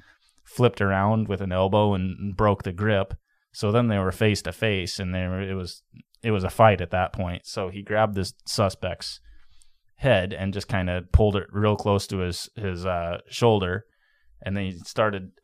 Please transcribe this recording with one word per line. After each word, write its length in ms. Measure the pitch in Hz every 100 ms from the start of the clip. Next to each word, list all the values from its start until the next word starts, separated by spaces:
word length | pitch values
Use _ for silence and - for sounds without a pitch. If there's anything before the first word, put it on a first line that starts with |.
| _ _ _ _
flipped 380 | _ - 120 -
around 480 | 98 95 101 110 104
with 120 | 95
an 120 | 95
elbow 420 | 92 95 104 107
and 420 | 95 92 90 101 92
broke 280 | 107 98
the 80 | 98
grip. 420 | 87 107 101 98 - _ _ _
So 180 | - 104
then 160 | 113 117
they 120 | 101
were 120 | 92
face 300 | - 107 101
to 100 | -
face, 460 | - 110 98 87 -
and 160 | 92
they 120 | 92 92
were, 120 | 92
it 120 | 98
was, 280 | 95 87 - _ - - _
it 80 | 113
was 100 | 104
a 80 | 92
fight 300 | - 113 92
at 100 | 87
that 220 | 90 90
point. 340 | - 90 87 -
So 220 | - 95
he 140 | 98
grabbed 340 | 101 107 110 98
this 180 | 92 - -
suspect's 720 | - 98 - 92 - - - - - - - - _ _ _
head 360 | 135 101 92
and 200 | 78 95
just 140 | 98 -
kinda 360 | 95 90 90 87
pulled 240 | - 107 98
it 100 | -
real 240 | 101 107 104
close 320 | 107 101 -
to 100 | 98
his, 300 | 90 87 - -
his, 280 | 101 90
uh, 340 | 92 87 85 87 -
shoulder, 560 | - 120 107 90 95 - _ _ _ _ -
and 120 | - 98
then 80 |
he 140 | 95 87
started 520 | - - 110 98 92 -